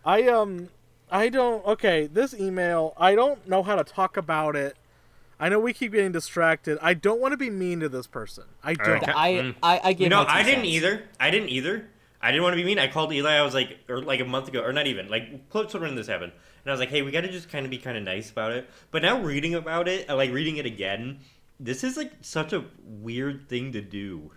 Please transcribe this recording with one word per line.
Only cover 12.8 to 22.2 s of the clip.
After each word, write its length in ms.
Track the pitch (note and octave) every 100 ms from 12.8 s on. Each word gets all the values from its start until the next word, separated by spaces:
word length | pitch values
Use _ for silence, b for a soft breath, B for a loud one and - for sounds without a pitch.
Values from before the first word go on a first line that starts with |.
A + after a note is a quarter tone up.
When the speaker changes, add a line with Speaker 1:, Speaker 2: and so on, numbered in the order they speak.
| C3+
Speaker 2:
called 260 | D#3 D#3
Eli, 220 | C#3+ D3 D3+
I 60 |
was 100 | C#3+
like, 240 | C3 B2 - -
or, 140 | B2+
like, 180 | C#3+ C3+
a 60 | B2
month 220 | C3 C3+
ago, 140 | B2+
or 120 | A2+
not 140 | C#3 C#3+
even, 200 | G2+ G2
like, 420 | A2+ A#2 C#3+ -
close 220 | G#3+ G#3+
to 80 | F#3+
when 160 | D#3+ B2+
this 120 | G#2
happened. 240 | F#2 F2
And 380 | - - - C#3
I 20 |
was 60 | C3
like, 100 | B2+
"Hey, 120 | D3
we 80 | C#3
gotta 180 | D3 F#3
just 200 | F#3 E3
kinda 200 | D3 C3+
be 80 | -
kinda 240 | C3 A2+
nice 280 | F#2+ F#2+ A2
about 200 | - A2
it." 180 | A#2+ - b b
But 100 | D#3+
now 180 | E3+ B3+
reading 320 | E3+ C#3+ D#3+ E3+
about 320 | D#3+ E3 F3
it, 220 | F#3 -
uh, 60 | C3+
like, 160 | C3+
reading 240 | B2+ D#3 D3+
it 80 | B2+
again, 540 | G#2+ F#2+ G2+ B2 C3+ b b b _
this 240 | A#2+ C3+
is, 120 | C4 C4
like, 140 | D4+ -